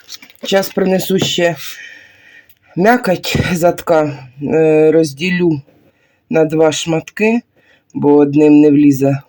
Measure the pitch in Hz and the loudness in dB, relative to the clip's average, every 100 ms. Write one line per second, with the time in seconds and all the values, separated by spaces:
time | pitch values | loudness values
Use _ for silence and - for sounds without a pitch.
0 | _ - - _ - 196 190 - 185 190 | _ -20 -20 _ -4 -4 -2 -4 -2 -2
1 | - 190 - - 170 160 - - - - | -2 -4 -2 -2 -2 -4 -12 -18 -20 -20
2 | - _ _ _ _ _ _ 160 208 247 | -20 _ _ _ _ _ _ -2 0 2
3 | 196 170 - - 156 175 170 - - 160 | 0 -4 -4 -4 -4 0 0 -2 -2 0
4 | 151 135 - 139 143 160 156 156 156 160 | 0 -6 -18 -12 -4 0 2 2 2 2
5 | 160 135 180 180 175 147 - _ _ _ | 0 -4 -6 -2 -2 -2 -8 _ _ _
6 | _ _ - 160 156 156 160 147 170 160 | _ _ -6 -2 0 0 0 0 -6 -6
7 | - - 214 233 _ _ _ _ _ - | -6 -4 -2 -2 _ _ _ _ _ -4
8 | 147 143 143 143 151 147 151 143 147 131 | 2 4 4 2 4 6 4 4 2 2
9 | 139 139 | 0 -2